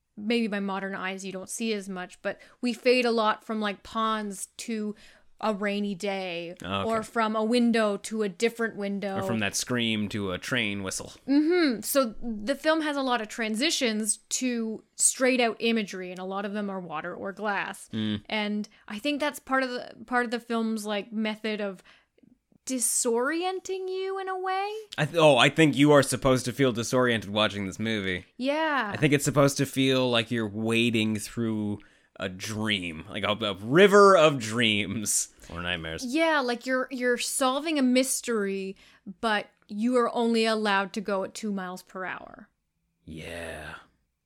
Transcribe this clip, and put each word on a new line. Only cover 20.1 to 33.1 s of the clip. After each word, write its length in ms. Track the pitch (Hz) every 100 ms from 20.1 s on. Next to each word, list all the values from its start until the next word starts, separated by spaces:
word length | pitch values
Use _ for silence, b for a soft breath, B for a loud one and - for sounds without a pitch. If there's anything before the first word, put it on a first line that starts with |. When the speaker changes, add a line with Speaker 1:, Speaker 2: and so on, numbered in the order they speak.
| 247
Speaker 1:
of 60 | 240
the 100 | 233
film's, 460 | 233 226 226 220 208
like, 260 | 208 190
method 480 | 214 214 220 220 208
of 220 | 202 190 b b b _ _ _ _ _ -
disorienting 1200 | 262 - - 247 233 262 330 370 370 370 381 370
you 300 | 370 381 381
in 80 | 381
a 100 | 370
way. 300 | 381 381 403 440 427 -
Speaker 2:
I 60 | 147
th-, 100 | 165
oh, 200 | 156 123
I 100 | 143
think 280 | 156 156 123
you 160 | 147
are 100 | 143
supposed 420 | - 127 135 127 123
to 60 |
feel 200 | 127 131
disoriented 580 | 117 113 127 123 113 95
watching 360 | 104 107 101 95
this 120 | 87
movie. 480 | 110 110 95 87 - -
Speaker 1:
Yeah. 540 | 262 302 320 277 208
Speaker 2:
I 40 | 104
think 160 | 147
it's 120 | 143
supposed 320 | - 147 139 -
to 80 | 135
feel 440 | 135 135 131 127
like 200 | 117 113
you're 180 | 120 107
wading 680 | 104 110 113 120 113 110 107
through 580 | - 120 113 107 104 101 b b b -
a 100 | 98
dream, 760 | 92 107 107 110 98 87 80
like 160 | 104